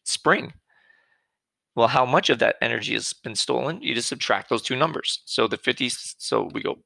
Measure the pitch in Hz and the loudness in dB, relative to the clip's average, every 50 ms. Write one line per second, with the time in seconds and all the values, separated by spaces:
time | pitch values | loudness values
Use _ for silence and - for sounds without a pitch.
0 | _ - - - - 156 190 - - - - - _ _ _ _ _ _ _ _ | _ -6 -6 0 2 2 2 2 0 -8 -14 -20 _ _ _ _ _ _ _ _
1 | _ _ _ _ _ _ _ _ _ _ _ _ _ _ _ 117 113 113 - 139 | _ _ _ _ _ _ _ _ _ _ _ _ _ _ _ 2 2 4 4 4
2 | 127 123 135 175 202 - 143 120 117 113 - - 117 117 117 113 - - 113 110 | 4 4 4 2 4 4 2 4 4 2 2 2 0 -2 -2 -2 -4 -2 -4 -2
3 | - - - - - 120 110 - - - 127 120 127 139 165 220 302 - 117 117 | -4 -4 -8 -8 -10 -8 -4 -4 0 0 0 0 0 -2 -4 -4 -4 -2 -2 -2
4 | 117 - - - - - 110 98 - - 123 110 - - 131 127 147 165 156 - | -2 -4 -4 -4 0 0 0 0 2 -2 -2 -2 0 -2 0 0 0 0 0 -4
5 | - - - - - - - - 113 107 110 - - 131 123 - 131 123 - - | -4 -4 -6 -6 -8 -4 0 0 0 0 0 -2 0 -2 0 0 -2 -4 -4 -6
6 | - - - - - - - 110 101 87 - - - - - - _ | -10 -14 -12 -10 -4 0 0 0 0 -2 -6 -4 -4 -4 -6 -6 _